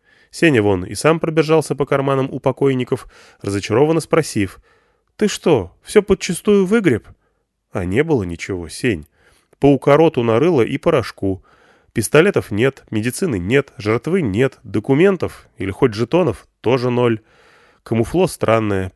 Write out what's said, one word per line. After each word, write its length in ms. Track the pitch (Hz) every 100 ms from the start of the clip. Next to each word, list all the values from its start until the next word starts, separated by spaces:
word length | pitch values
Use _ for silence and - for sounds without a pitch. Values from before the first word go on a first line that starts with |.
| _ _ _
Сеня 320 | - 170 123
вон 220 | 104 92
и 100 | 90
сам 260 | 98 147 165
пробежался 540 | 160 160 151 160 -
по 100 | 135
карманам 440 | 143 139 139 135 135
у 80 | 135
покойников, 680 | 135 - 139 127 120 127 - - - _
разочарованно 600 | 101 101 - 110 151 165
спросив: 600 | - 165 151 113 95 - _ _ _ _ _ -
«Ты 120 | 214
что, 480 | - 185 131 87 -
всё 200 | - 214
подчистую 640 | 196 190 - 170 - 202
выгреб?» 440 | 185 233 180 107 - - _ _ _ _ _
А 120 | -
не 180 | 90 104
было 200 | 160 131
ничего, 460 | 90 85 - 92 80
Сень. 380 | - 131 85 73 _ _ _ _ _
По 80 | 139
укороту 560 | 135 - 147 165 135
нарыло 400 | 117 113 165 151
и 160 | 110 135
порошку. 640 | 175 151 - - 98 92 _ _ _ _ _
Пистолетов 580 | - - 147 196 139 -
нет, 340 | 101 135 - _
медицины 480 | 110 113 - 185 101
нет, 340 | 90 135 - -
жратвы 460 | 104 117 156 190
нет, 360 | 123 95 135 -
документов 880 | 107 104 120 135 196 185 95 - _ -
или 120 | 95
хоть 240 | - 131
жетонов 520 | 104 120 170 160 90 _ _
тоже 280 | 110 127 123
ноль. 320 | 120 123 110 - _ _ _ _ _
Камуфло 460 | - 113 107 170 180
странное, 640 | - 107 110 107 98 92